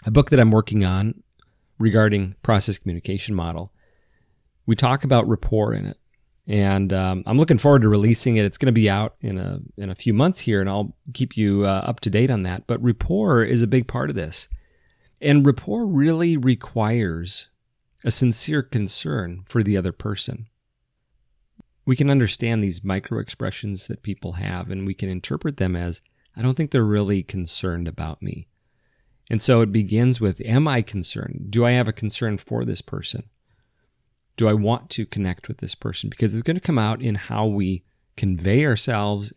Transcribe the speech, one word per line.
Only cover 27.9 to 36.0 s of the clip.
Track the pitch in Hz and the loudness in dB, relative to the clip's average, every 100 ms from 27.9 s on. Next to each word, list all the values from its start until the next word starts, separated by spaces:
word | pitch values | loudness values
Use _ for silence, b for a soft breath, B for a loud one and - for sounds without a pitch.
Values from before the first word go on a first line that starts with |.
| 78 80 - | -8 -10 -8
me." | 92 - - _ _ _ _ _ _ _ - | -10 -10 -14 _ _ _ _ _ _ _ -4
And | 113 | 0
so | - 120 | 4 4
it | 110 | 4
begins | 107 95 107 127 120 | 2 0 2 2 2
with, | 104 85 | -2 -2
am | - 123 156 | 0 2 2
I | 123 | 0
concerned? | 107 98 85 - - - 98 | -2 -6 -6 -8 -10 -10 -4
Do | 110 120 | 0 2
I | |
have | 123 113 | 2 0
a | |
concern | - 107 - 113 101 | -2 -6 -4 -4 -4
for | - 120 - | -6 -4 -4
this | - | -6
person? | - - - - - _ _ _ _ _ _ _ _ _ _ - | -8 -10 -8 -10 -12 _ _ _ _ _ _ _ _ _ _ 0
Do | 110 | 2
I | |
want | 107 101 123 - | 4 2 -2 -4
to | - 107 | -8 -6
connect | 110 92 87 - | -4 -4 -4 -10
with | - | -10
this | - - | -10 -8
person? | 104 92 | -8 -8